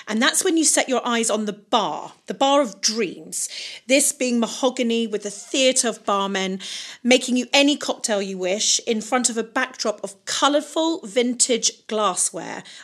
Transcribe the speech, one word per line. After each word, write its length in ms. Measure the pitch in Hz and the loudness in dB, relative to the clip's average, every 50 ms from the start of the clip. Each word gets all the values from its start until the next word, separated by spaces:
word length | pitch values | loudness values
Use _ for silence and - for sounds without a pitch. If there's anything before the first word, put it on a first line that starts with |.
| - | -8
And 140 | - 214 220 | -4 -2 0
that's 220 | 262 320 - - - | 2 2 2 2 2
when 120 | 370 330 | 2 2
you 80 | 320 294 | 4 4
set 220 | - - 294 - | 4 4 2 2
your 140 | - 254 226 - | 2 0 -2 0
eyes 240 | 247 233 233 226 226 | 0 0 0 0 0
on 140 | 214 220 214 | 0 -2 -2
the 80 | 208 190 | -4 -6
bar, 580 | - - - 254 226 190 156 151 - - - - _ _ | -8 -4 0 0 2 2 0 -2 -6 -8 -12 -16 _ _
the 80 | - 226 | -6 -2
bar 260 | - 269 277 277 285 | 2 4 4 6 4
of 180 | 285 - - - | 4 2 -2 -2
dreams, 720 | - - 214 233 208 165 190 160 156 185 - - - - - - - - - - _ | -2 -2 0 0 -4 -4 -4 -10 -14 -10 -8 -8 -8 -8 -8 -12 -14 -14 -14 -8 _
this 260 | - 262 285 - - - | 2 4 4 4 2 0
being 260 | - 262 254 240 233 | -2 0 0 2 0
mahogany 680 | 220 214 - - 277 254 247 - 247 226 233 233 226 | 0 0 -2 0 0 0 0 0 0 0 0 0 -2
with 180 | 208 208 196 - | -2 -4 -6 -6
a 60 | 208 | -8
theatre 560 | - - - - - 277 262 254 254 - - | -10 -12 -8 -2 2 4 4 4 4 2 0
of 180 | 226 208 226 - | 0 -2 -4 -2
barmen, 540 | - 202 196 196 196 196 190 190 185 190 190 - - - - - - - - | 0 0 0 0 0 -2 -2 -2 -4 -4 -6 -8 -10 -10 -10 -12 -14 -12 -2
making 360 | - 240 254 277 269 262 247 | 2 4 4 4 4 2 -2
you 100 | 247 240 - - | -2 0 2 4
any 220 | 285 285 285 294 | 4 6 4 2
cocktail 460 | 285 - - - - - 233 214 196 | 0 -2 -6 -6 -4 -2 -2 -2 -2
you 160 | 202 190 190 | -2 -4 -6
wish 420 | 185 185 180 196 220 - - - - - | -4 -2 -2 -2 0 0 0 0 0 0
in 160 | 233 226 214 | -2 -2 -2
front 300 | 214 - 269 247 240 240 | -2 -2 0 0 0 0
of 60 | 220 | -2
a 60 | 226 226 | -2 -4
backdrop 600 | 226 - 262 254 - - - - 220 214 - - | -2 -2 -2 -2 -4 -4 -6 -4 -4 -4 -6 -8
of 200 | 196 - _ - | -14 -14 _ -8
colourful 760 | - - - 302 277 294 302 294 - - 320 320 330 330 - - | -6 -2 2 2 4 4 2 0 -2 -2 0 0 0 -2 -4 -6
vintage 800 | 196 185 247 240 254 240 247 - - 240 226 - - - - _ | -4 0 0 0 0 2 0 2 2 2 0 0 -2 -4 -6 _
glassware. 720 | - 220 214 208 190 180 - - - - 170 - 113 - - - - - - | -6 -2 0 0 0 2 0 -2 -4 -4 -6 -10 -10 -12 -12 -14 -16 -20 -20